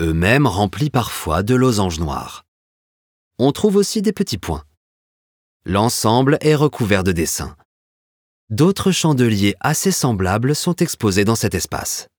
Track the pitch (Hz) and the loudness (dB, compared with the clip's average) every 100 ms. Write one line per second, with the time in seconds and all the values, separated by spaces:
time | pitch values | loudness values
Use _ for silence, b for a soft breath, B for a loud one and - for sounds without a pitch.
0 | 82 80 92 135 135 95 104 - 151 123 | -2 2 2 4 2 0 -2 -2 -2 -2
1 | 113 - - 80 101 127 127 104 95 80 | -4 -6 -4 -2 0 2 2 2 0 -2
2 | 80 64 - - - _ _ _ _ _ | -4 -6 -10 -16 -20 _ _ _ _ _
3 | _ _ _ - 131 - 214 202 196 220 | _ _ _ -2 0 2 2 2 2 0
4 | 208 202 196 92 - 76 - _ _ _ | -2 -2 -4 -6 -6 -8 -10 _ _ _
5 | _ _ _ _ _ _ - 98 113 - | _ _ _ _ _ _ -2 0 0 0
6 | 110 120 135 151 151 151 147 - 107 101 | 2 2 2 2 2 2 2 0 0 2
7 | 92 85 78 - 73 - _ _ _ _ | 2 0 -2 -6 -8 -12 _ _ _ _
8 | _ _ _ _ - 107 170 196 196 175 | _ _ _ _ -6 2 2 2 0 0
9 | 160 135 120 104 101 101 135 151 196 180 | 2 2 2 2 0 0 -2 0 -2 0
10 | 139 104 92 107 131 151 - 175 170 - | 0 0 0 0 0 -2 -2 -2 -2 -2
11 | 107 92 104 117 185 90 - 67 - - | 0 2 2 2 0 -2 -6 -8 -8 -10
12 | - | -12